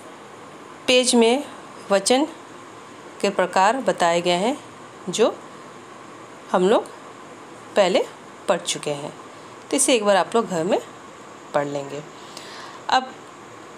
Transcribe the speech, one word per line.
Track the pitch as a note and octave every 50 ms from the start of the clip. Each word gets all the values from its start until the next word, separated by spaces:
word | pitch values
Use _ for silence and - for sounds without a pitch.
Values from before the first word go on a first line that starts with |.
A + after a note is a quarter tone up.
| - - - - - - - - - - - - - - - - -
पेज | - B3+ B3+ B3+ B3 -
में | A#3 A3+ A3+ A#3+ C#4+ C#4+ - - - - - - - - -
वचन | G3+ G3 G3 - B3 C4 D#4 D#4 - - - - - - - - - - - - - - - - - -
के | - G3+
प्रकार | F#3+ - F#3 F3 - F#3+ F#3 G#3 A#3
बताए | C4+ B3 G3 F3+ - F3+ E3+ E3+ F3
गए | E3+ F3
हैं, | F3 F3 G3 A#3 C#4+ - - - - - - - - - - F#3+
जो | F3 - A3+ D#4 - - - - - - - - - - - - - - - - - - - - - - - -
हम | - F#3+ F3+ F#3+
लोग | A#3 E4+ - - - - - - - - - - - - - - - - - - -
पहले | A3 G3 F3 G3 C#4+ B4+ - - - - - - - - -
पढ़ | F#3 E3+
चुके | - - - D3+ - D3+
हैं, | D3 C#3+ D3 - - - - - - - - - - - - -
तो | -
इसे | C4+ - - C4
एक | A3+ G#3
बार | G#3 G3
आप | F#3 E3 - -
लोग | A#3 A3+
घर | F3+ F#3 E3 D#3+
में | F#3+ C4 - - - - - - - - - - - - - - - -
पढ़ | D3 C#3+
लेंगे। | C#3+ C#3+ C#3+ C#3 C#3 C#3 D3 D#3 - - - - - - - - - - - - - - - - -
अब | - C4 B3 - - - - - - - - - - - - - -